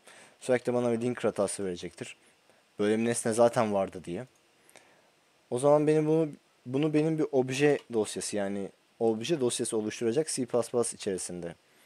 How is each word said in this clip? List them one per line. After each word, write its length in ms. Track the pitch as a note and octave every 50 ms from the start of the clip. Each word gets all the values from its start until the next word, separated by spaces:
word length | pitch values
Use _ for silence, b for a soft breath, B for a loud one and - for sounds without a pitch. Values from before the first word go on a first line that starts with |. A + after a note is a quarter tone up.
| B B B B B B B B
Sürekli 340 | - - B2+ A#2+ - B2+ B2
bana 180 | B2 B2 A#2+
bir 100 | A#2 A2+
link 220 | A#2 B2 A#2+ - -
hatası 420 | G#2+ - - G2+ F#2+ - - G2+
verecektir. 520 | F#2 F2 F2 - E2+ - - B2 - - b b b b b _ b b b b _ _ -
Böyle 180 | G#2 G#2 A2
bir 80 | A2 A2+
nesne 280 | A#2 A#2 - - A#2 A2
zaten 400 | A#2 A#2 A#2+ - B2+ A2+ G#2+ G2+
vardı 280 | G2 F#2+ F2+ F#2 F#2 D#2+
diye. 240 | E2+ E2+ G2+ B2+ - _ _ _ _ _ b b b b b b b b b b b b _ _ _ _ _ _ -
O 100 | B2 B2
zaman 280 | C3+ C#3+ D3 D3+ D3+
benim 200 | D3+ D#3 D#3 D3+
bunu, 220 | D3+ D#3+ D#3+ D#3+ D3 C#3 - _ _ _ _ -
bunu 280 | B2 B2+ C#3 D3+ D#3+ D3+
benim 260 | D3+ D3+ D#3+ D#3+ D#3
bir 60 | D3+ -
obje 480 | - C3 B2+ C3 C3 C3+ D3 D3 C#3+ - - - A#2
dosyası, 420 | A2 G#2 - - G2 - - -
yani 340 | G2+ G2 G2 G2+ G2+ G2 E2+ - _ _ _ _ -
obje 420 | A#2 A#2 A2 A2 A#2+ C#3+ F3 D3
dosyası 360 | B2+ A#2+ - - A#2+ - A#2
oluşturacak 500 | A2 G#2+ G#2+ - - A#2+ A2+ A#2 D3+ D#3
C 180 | - - - B2+
plus 240 | - - A#2+ A2+ -
plus 240 | - A#2+ A2+ - -
içerisinde, 600 | - - G#2 F#2+ F2+ - - F2+ F2 E2+ E2+ E2 _ b b b b b